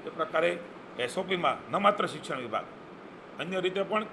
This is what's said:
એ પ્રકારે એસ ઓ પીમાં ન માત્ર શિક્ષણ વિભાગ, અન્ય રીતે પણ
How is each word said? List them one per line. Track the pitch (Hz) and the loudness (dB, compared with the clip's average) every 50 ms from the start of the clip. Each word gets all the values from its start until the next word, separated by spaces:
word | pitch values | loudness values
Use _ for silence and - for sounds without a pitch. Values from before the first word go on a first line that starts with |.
| - | -10
એ | - | -10
પ્રકારે | - - 160 - - 160 165 - 175 175 - - - - - - - - | -2 -2 -4 2 2 4 4 4 2 0 -4 -10 -12 -14 -14 -12 -4 -2
એસ | 123 120 - | -2 0 0
ઓ | 180 190 | 0 0
પીમાં | 175 190 180 170 143 117 - - - | 2 2 4 4 4 4 2 -2 0
ન | 127 180 | 0 6
માત્ર | 202 202 208 - 196 | 6 6 6 6 0
શિક્ષણ | 160 135 156 - - 151 131 123 | -2 -2 -6 -6 -4 -4 -4 -4
વિભાગ, | 117 107 101 - - - - - - - - - - - - - - - - | -2 -2 -2 -2 -2 -12 -14 -14 -14 -16 -14 -14 -14 -16 -16 -16 -14 -8 -6
અન્ય | 143 170 185 185 | -4 -2 0 0
રીતે | 175 185 185 196 196 | 0 2 2 2 0
પણ | 196 208 214 220 214 | 2 2 0 0 0